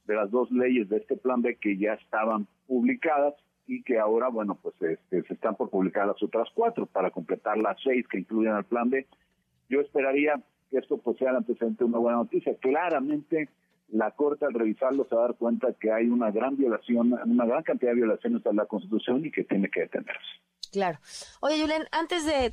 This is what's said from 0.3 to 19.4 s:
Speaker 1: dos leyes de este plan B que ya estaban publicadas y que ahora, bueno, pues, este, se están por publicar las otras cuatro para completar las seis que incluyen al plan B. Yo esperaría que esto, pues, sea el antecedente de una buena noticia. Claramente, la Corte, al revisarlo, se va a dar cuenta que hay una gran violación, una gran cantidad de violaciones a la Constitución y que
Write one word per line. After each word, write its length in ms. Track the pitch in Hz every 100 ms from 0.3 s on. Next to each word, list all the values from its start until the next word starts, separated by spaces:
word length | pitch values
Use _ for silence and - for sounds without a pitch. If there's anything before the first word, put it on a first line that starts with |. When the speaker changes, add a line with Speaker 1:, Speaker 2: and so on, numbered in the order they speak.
Speaker 1:
dos 200 | 123 120
leyes 380 | 123 127 127 95
de 80 | 107
este 200 | - 120
plan 260 | 127 123
B 140 | 117 -
que 220 | 104 95
ya 160 | 107
estaban 520 | 107 _ 110 110 107 101 _ -
publicadas 680 | 127 123 127 165 147 143 - _ _ -
y 160 | 127
que 160 | 123 113
ahora, 300 | 107 113 127
bueno, 300 | 113 101 92
pues, 140 | 85 -
este, 400 | 82 80 - 90
se 120 | -
están 200 | 92 113
por 160 | 98 113
publicar 360 | 95 92 - 101
las 160 | -
otras 260 | 104 113 117
cuatro 320 | - 233 226 -
para 240 | 98 92
completar 460 | 92 82 - 107 107
las 200 | 107 -
seis 240 | 131 127 -
que 100 | 98
incluyen 340 | 92 110 110
al 120 | 104
plan 260 | 95 120 120
B. 160 | 135 - _ _ _ _ _ -
Yo 100 | 135
esperaría 600 | 143 147 135 139 147 143 - _ _
que 80 | 131
esto, 200 | - 135
pues, 200 | 120 -
sea 120 | 131
el 60 | 127
antecedente 480 | 113 113 117 110
de 60 | 117
una 80 | 117
buena 200 | 120 117
noticia. 380 | 113 180 139 -
Claramente, 920 | 131 151 175 147 139 147 147 160 147 _ _ _ _
la 220 | 110 107
Corte, 340 | - 147 147
al 100 | 147
revisarlo, 520 | 113 110 104 131 135 -
se 60 |
va 100 | 117
a 40 | 120
dar 80 | -
cuenta 360 | 117 117 123
que 180 | - 107
hay 160 | 110 120
una 220 | 120 110
gran 260 | 104 127 139
violación, 560 | 127 107 - 120 120
una 340 | 120 117 120 117
gran 160 | 135
cantidad 300 | - 131 123
de 40 | 120
violaciones 480 | 113 98 120 117
a 80 | 113
la 140 | 104 104
Constitución 580 | 104 92 107 - 127
y 60 | 160
que 140 | -